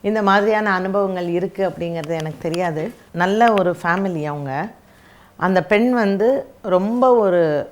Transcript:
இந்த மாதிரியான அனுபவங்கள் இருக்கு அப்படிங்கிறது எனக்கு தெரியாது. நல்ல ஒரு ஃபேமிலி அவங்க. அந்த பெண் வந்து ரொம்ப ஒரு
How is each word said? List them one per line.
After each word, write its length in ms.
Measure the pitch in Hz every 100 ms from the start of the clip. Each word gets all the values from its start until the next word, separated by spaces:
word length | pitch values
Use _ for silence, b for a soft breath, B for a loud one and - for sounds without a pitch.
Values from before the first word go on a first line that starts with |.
இந்த 220 | 202 214
மாதிரியான 500 | 202 196 208 214 214
அனுபவங்கள் 540 | 185 185 196 196 185 175
இருக்கு 420 | 170 190 190 190
அப்படிங்கிறது 500 | 165 170 170 151 165
எனக்கு 200 | 156 156
தெரியாது. 560 | 170 165 180 156 175 - B
நல்ல 420 | 170 185 208 233
ஒரு 240 | 208 180 165
ஃபேமிலி 420 | 175 175 196 170
அவங்க. 440 | 151 147 139 135 202 - b b b b b b
அந்த 280 | 180 185
பெண் 280 | 170 208 240
வந்து 540 | 247 208 196 220 269 - -
ரொம்ப 540 | 208 180 196 240 262 240
ஒரு 540 | 202 180 165 147 -